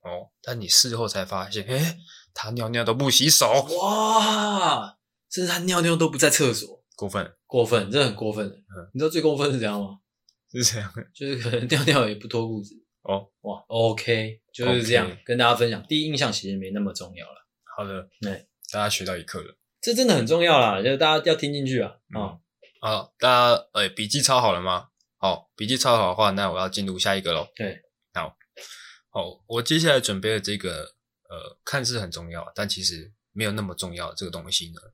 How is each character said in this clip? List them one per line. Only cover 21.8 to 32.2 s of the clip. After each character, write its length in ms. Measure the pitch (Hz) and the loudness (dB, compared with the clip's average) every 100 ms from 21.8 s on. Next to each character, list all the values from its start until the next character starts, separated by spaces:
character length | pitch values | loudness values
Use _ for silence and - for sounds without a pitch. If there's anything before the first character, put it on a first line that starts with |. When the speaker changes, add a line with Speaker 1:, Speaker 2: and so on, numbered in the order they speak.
| 104 - _ | -2 -8 _
Speaker 1:
嗯。 60 | 110 | -8
Speaker 2:
哦。 200 | 98 87 _ _ _ _ | -8 -10 _ _ _ _
Speaker 1:
好， 320 | 110 107 92 _ | -4 -4 -6 _
大 360 | 123 123 123 | 4 6 6
家， 80 | 117 - | 4 2
哎， 160 | 107 98 | -2 -2
笔 180 | 101 107 | -2 -2
记 140 | 143 | 0
抄 200 | 135 127 | 4 4
好 100 | 117 | 4
了 100 | 90 | 2
吗？ 260 | 92 92 - _ _ _ | 0 -2 -4 _ _ _
好， 340 | 95 85 _ | -2 -2 _
笔 120 | - 107 | -8 -4
记 100 | 127 | 0
抄 180 | 131 | 4
好 140 | 117 92 | 4 4
的 60 | |
话， 160 | 92 104 | 4 2
那 180 | 98 98 | 2 -2
我 60 | 87 | -2
要 100 | 95 | -4
进 180 | 104 | -4
入 120 | 98 92 | -6 -2
下 180 | 101 | 0
一 60 | 98 | 0
个 120 | 90 | 0
咯。 180 | 80 - | -2 -4
Speaker 2:
对。 260 | - 101 - _ _ _ | -8 -10 -10 _ _ _
Speaker 1:
好。 220 | 90 - _ _ - - - - - _ | -8 -8 _ _ -20 -20 -20 -20 -20 _
好， 340 | 104 87 - _ | -8 -8 -12 _
我 140 | 156 | -4
接 180 | 151 156 | 0 2
下 100 | 160 | 4
来 100 | 135 | 4
准 200 | 113 95 | 2 -2
备 120 | 110 | -2
的 80 | 110 | -2
这 180 | 98 104 | -4 -6
个， 380 | 92 80 80 _ _ _ _ | -6 -8 -12 _ _ _ _
呃， 280 | 85 - - | -18 -18 -16
看 200 | - 143 | -6 -4
似 160 | 120 120 | -4 -6
很 120 | 92 | -6
重 180 | 82 | -10